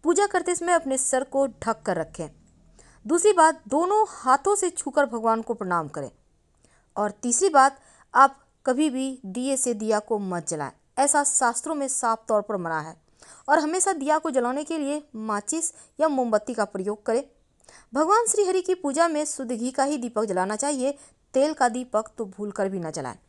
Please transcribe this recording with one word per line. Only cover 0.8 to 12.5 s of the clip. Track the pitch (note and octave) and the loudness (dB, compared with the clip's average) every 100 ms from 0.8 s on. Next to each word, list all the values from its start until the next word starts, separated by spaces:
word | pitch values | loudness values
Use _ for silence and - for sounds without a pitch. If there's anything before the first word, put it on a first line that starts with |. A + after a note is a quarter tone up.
| D4+ C4 | 2 -2
सर | - B3+ | 0 -2
को | C4 C4+ C4+ | 0 0 -2
ढक | - A3+ A3 | -2 -6 -4
कर | - E3+ | -2 -4
रखें। | D#3 - D3+ - _ _ _ _ - _ G#3+ | -4 -10 -12 -14 _ _ _ _ -20 _ -2
दूसरी | E4+ G#4 | 4 4
बात, | F#4 D#4+ D#4+ D4+ | 6 6 4 -2
दोनों | D4+ F4+ G#4+ A4 | 0 2 2 0
हाथों | - B3+ C4+ G4 | -2 2 2 2
से | G4+ F4+ | 0 0
छूकर | - C#4+ D4 | -4 -2 0
भगवान | C#4 A#3 A3+ A3+ | 0 0 0 -2
को | A3+ | -2
प्रणाम | A3+ F#3+ F3 D3+ | -6 -2 -2 -2
करें। | D3+ C3+ _ _ _ _ _ _ _ _ - | -10 -12 _ _ _ _ _ _ _ _ -4
और | G#3 | -4
तीसरी | G3+ A#3+ A#3+ F#4+ | -2 -2 2 4
बात, | C#4+ C4+ C4+ _ _ _ | 6 6 2 _ _ _
आप | B3 C#4 - _ _ | 4 4 4 _ _
कभी | - B3+ D#4 | -4 0 0
भी | B3+ C4+ B3+ | 0 -6 -8
दिए | F#3+ G3+ C4 C4 | -10 -6 -2 -2
से | B3+ | -2
दिया | A3 A3 G#3+ | -2 0 -2
को | G#3+ A3 | 0 -4
मत | G3 F3 D3+ | -2 -6 -6
जलाएं, | D#3 C#3 _ _ - | -8 -8 _ _ 0
ऐसा | C#4 D4 | 2 2
शास्त्रों | C#4+ - B3 A#3 D4+ | 2 2 0 -2 -6
में | D4+ C4+ | -4 -4
साफ | - A#3 A3+ - | -2 -2 -2 0
तौर | G#3+ | 0
पर | G#3 | 0